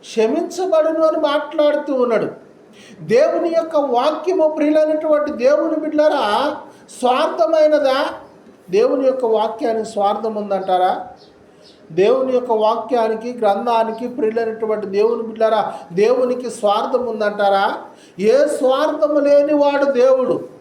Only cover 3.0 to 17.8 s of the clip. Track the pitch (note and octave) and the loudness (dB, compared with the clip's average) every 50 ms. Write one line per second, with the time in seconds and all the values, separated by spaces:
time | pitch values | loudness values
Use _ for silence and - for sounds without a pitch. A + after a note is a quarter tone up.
3 | D#3+ D#3 G#3 B3 D#5 E5 - E4+ E4+ E4+ E4 E4 E4 D#4+ - D4+ C#4+ C4+ A#3+ A#3+ | -4 0 2 4 4 4 2 0 -2 0 0 -2 -2 0 -2 -2 0 0 0 0
4 | C4 D4+ D#4 D#4 D4+ F4+ F#4 D#4+ D#4 D4+ D4+ D#4+ C#4+ D4+ D4+ D#4 D#4 D#4 D#4 D#4 | 0 0 -2 -2 -4 -4 0 2 0 0 0 0 0 2 2 2 2 2 0 -2
5 | D#4+ D#4 D4+ C#4+ C#4+ - A#3 A3 A#3+ C4 D4 D#4 D#4+ D#4+ D#4 D#4 D#4 D#4 D#4 D4 | 0 0 0 0 0 -4 -4 0 2 2 2 2 0 -2 -2 -4 -4 -2 0 2
6 | D4+ D4+ D4 C#4 A#3 G#3 G#3 A#3 C4+ D4+ D4+ - - - - - - - - - | 2 2 2 0 0 0 0 0 0 -2 -4 -6 -14 -20 -20 -20 -20 -20 -12 -2
7 | B3+ B3 B3+ C4+ D#4 E4+ - - E4 D#4+ D#4+ D#4+ D4+ D4+ D4+ D4 C#4 C4 C4 C4+ | 0 0 2 2 0 -2 0 -2 0 0 2 4 4 4 4 4 4 2 2 0
8 | D4+ D#4+ - - - - - - - - - _ _ - F3 G3+ A#3+ C4+ C#4+ C4+ | -2 -4 -6 -12 -16 -20 -20 -20 -20 -20 -20 _ _ -2 0 2 2 2 2 2
9 | C4+ C4 C4 - B3+ A3+ A3 G#3+ G#3+ A3+ - - D4+ A#3 A3+ A3+ A3 G3 - G#3 | 0 0 0 0 0 0 0 0 0 -2 -4 -4 -4 -2 -2 -2 -6 -6 -4 -2
10 | G3 G3+ G#3 G#3+ A3 A3 G#3+ G#3 G#3 G3+ G3 F#3+ F#3+ F#3+ F#3 F3+ F3+ F#3 - - | 0 0 0 -2 -4 -6 -4 -6 -4 -4 -4 -4 -2 -2 0 0 2 0 -2 -4
11 | - - - - - - _ _ - - _ _ - - - _ - - D#3+ E3 | -8 -14 -18 -20 -20 -20 _ _ -20 -20 _ _ -20 -20 -20 _ -20 -8 0 2
12 | F#3+ A3 B3+ C4+ C4 C4 B3+ B3 B3 - A3+ G#3+ G#3+ G#3+ A3+ A#3 A3+ - C4+ A#3+ | 2 2 2 2 0 0 -2 -2 -2 -2 -2 0 2 0 0 -2 -4 -4 -2 -2
13 | A3 A3 A3 G#3 - A#3+ B3 - G#3+ G3+ G3 G#3 A#3+ A#3+ A#3 A3+ A3+ G#3+ G#3 F#3+ | 0 -2 -4 -6 -6 -10 -8 -2 0 0 0 0 0 0 0 0 0 -2 -4 -8
14 | B3 A#3 - C4 A3 A3 A3 A#3 A3+ A3+ A3 G#3+ A3+ G#3+ G#3+ G#3 G3+ F#3+ F#3+ G3+ | -10 -10 -6 -4 -4 -2 -2 -2 -4 -4 -4 -6 -4 -4 -4 -4 -4 -4 0 0
15 | G#3+ A#3 A#3 A#3 A3+ A3 G#3+ A3 A3 A3 A3 G#3+ F3+ - - - - - E3+ F3+ | 2 2 0 -2 -6 -10 -4 -2 0 0 2 0 -2 -4 -6 -12 -16 -8 0 0
16 | G#3 A3+ B3+ B3 B3+ B3 B3+ B3 B3+ A#3 G#3+ - - G3+ G3+ A3 C4 C4 C4 A#3+ | 2 2 2 2 0 -2 -2 -4 -6 -10 -10 -2 0 0 0 0 0 -2 -2 -2
17 | A#3+ A#3 A3 G#3+ G#3+ G#3 G3+ G3+ G3+ G3 G3 G3 G3 A3+ C#4 - | -2 -4 -4 -2 -2 -4 -2 0 0 2 2 2 0 0 -2 -6